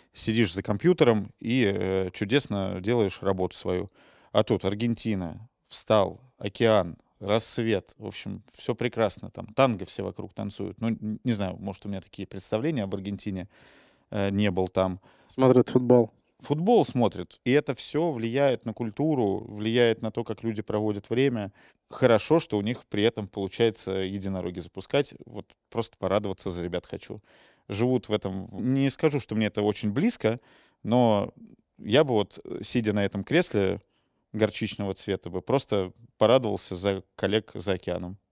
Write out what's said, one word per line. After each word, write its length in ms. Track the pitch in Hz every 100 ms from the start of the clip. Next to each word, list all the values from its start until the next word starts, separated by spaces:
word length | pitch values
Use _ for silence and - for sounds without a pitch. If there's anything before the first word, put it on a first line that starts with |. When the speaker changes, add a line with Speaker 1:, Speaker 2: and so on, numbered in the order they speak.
| _
Speaker 1:
сидишь 400 | - - 110 101
за 80 | 95
компьютером 720 | - 104 175 180 131 107 107 -
и, 240 | 113 127 104
э, 440 | 98 95 95 92
чудесно 640 | - 104 135 - 101 95 92
делаешь 380 | 95 120 101 -
работу 360 | 98 92 92 -
свою. 340 | 92 90 101 _ _ _ _
А 120 | 107
тут 200 | - 101
Аргентина, 840 | 95 104 117 113 113 98 85 90 113 _ _
встал, 520 | - - 110 90 - _ -
океан, 580 | 104 - 113 107 85 - _ -
рассвет, 760 | 98 110 - - 113 98 - -
в 80 | 104
общем, 380 | - 104 95 - -
все 180 | - 113
прекрасно, 540 | 117 113 107 - 95
там 160 | - 95
танго 320 | - 135 98 92
все 180 | -
вокруг 300 | 98 101 101
танцуют. 460 | - 104 - 95 -
Ну, 100 | 113
н-, 280 | 110 104 107
не 80 | 127
знаю, 240 | 107 95 87
может, 260 | 98 95
у 40 | 107
меня 120 | 95
такие 280 | - - 95
представления 560 | 98 - 110 147 143
об 100 | 98
Аргентине, 540 | 98 98 98 104 95 92 _ - - _ _ _
э, 180 | 104 98
не 200 | 98 104
был 160 | 90 92
там. 320 | 95 95 92 - _ -
Speaker 2:
Смотрят 420 | - 131 127 -
футбол. 420 | 131 120 123 110 _ _ _
Speaker 1:
Футбол 440 | - 151 185 233
смотрят, 560 | - 123 107 90 87 -
и 80 | 120
это 220 | 139 147
все 380 | 123 - 147 170
влияет 540 | 127 113 127 139 120 117
на 80 |
культуру, 720 | - 117 - 156 143 104 95 110
влияет 540 | 104 110 120 117 113
на 80 | 110
то, 140 | 120
как 180 | 113 104
люди 180 | 113 107
проводят 480 | - 107 107 101 -
время. 440 | 117 135 117 101 - _ _ _
Хорошо, 480 | - 127 110 - 160
что 200 | - 104
у 20 |
них 220 | 104 123 -
при 120 | 104
этом 260 | 110 - 101
получается 640 | - 95 - 117 107 -
единороги 680 | 95 95 98 95 95 90 87
запускать, 540 | 82 - - 143 - -
вот 220 | - 110 - _ _
просто 260 | 113 110 -
порадоваться 540 | 95 101 101 95 98
за 120 | 87
ребят 220 | 87 85
хочу. 380 | - 95 - - _ _ _ _ -
Живут 400 | 101 123 127 -
в 20 |
этом, 360 | 104 98 95 92
не 380 | 95 120 135 139
скажу, 300 | - 160 139
что 140 | -
мне 120 | 110 107
это 160 | -
очень 300 | 104 101 104
близко, 460 | 107 202 - 110 120 _ _ _ _
но 500 | 107 123 117 104 - - - _ _ _
я 260 | - 127
бы 80 | 147
вот, 260 | 110 98 - - -
сидя 320 | - 123 107
на 120 | 104 101
этом 180 | 101
кресле 560 | - 160 175 107 95 95 - _ _ _ _
горчичного 580 | 107 107 - 110 - 101
цвета, 380 | 95 - 95 92
бы 100 | 90
просто 520 | - 139 - 104 92 - - -
порадовался 560 | 110 131 117 101 - 90
за 260 | 98 95 - -
коллег 360 | 92 107 -
за 180 | 98 92
океаном. 440 | 92 - 87 90 98 _